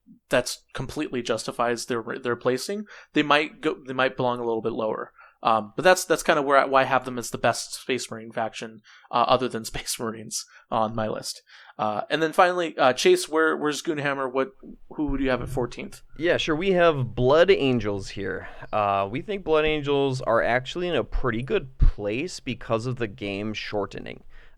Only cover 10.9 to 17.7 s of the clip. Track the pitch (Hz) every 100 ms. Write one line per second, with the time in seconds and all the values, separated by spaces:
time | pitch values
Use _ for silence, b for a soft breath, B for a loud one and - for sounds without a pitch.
10.9 | 117 110 - - - B B B - 107
11.9 | 104 - 147 160 156 180 180 160 - 135
12.9 | 127 185 180 - 156 160 151 147 139 165
13.9 | 151 143 139 131 131 131 - - - -
14.9 | - 147 135 135 123 127 131 120 - -
15.9 | - - - 170 131 - 156 190 180 170
16.9 | 143 127 123 127 156 175 190 135